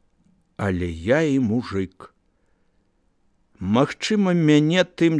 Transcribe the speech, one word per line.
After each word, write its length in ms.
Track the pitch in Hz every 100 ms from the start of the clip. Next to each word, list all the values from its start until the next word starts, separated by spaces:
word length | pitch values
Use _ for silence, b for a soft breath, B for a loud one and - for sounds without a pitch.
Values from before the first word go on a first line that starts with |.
| _ _ _ _ _ -
але 280 | 101 90 87
я 400 | 82 90 143 160
і 140 | 135
мужык. 720 | 117 120 - 98 95 _ - _ _ _ _ _ _ _ _ _ _ _ _ _ _ -
Магчыма, 800 | 92 113 147 - - 214 190 175
мяне 460 | 156 147 151 180
тым 340 | 180 - 165